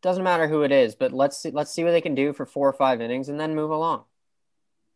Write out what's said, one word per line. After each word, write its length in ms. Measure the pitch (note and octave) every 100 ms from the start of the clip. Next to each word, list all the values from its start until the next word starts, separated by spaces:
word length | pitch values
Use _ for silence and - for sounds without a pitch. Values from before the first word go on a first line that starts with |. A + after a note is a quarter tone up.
Doesn't 220 | F#3 F#3
matter 220 | F#3 F3 D#3+
who 160 | D#3
it 100 | D3
is, 220 | C#3 A#2+
but 180 | G#2+ C3
let's 260 | B2+ C#3+ -
see, 120 | E3
let's 220 | D3 C#3+
see 120 | -
what 80 | E3+
they 100 | E3+
can 120 | E3+
do 200 | C3+ C#3+
for 100 | C#3+
four 240 | C3+ - C#3
or 40 |
five 260 | C3+ C3 B2
innings 300 | A#2 B2+ C3+
and 100 | D3
then 140 | D#3
move 160 | D#3 D3+
along. 340 | D#3 E3 C3 - _ _ _ _ _ _ _ _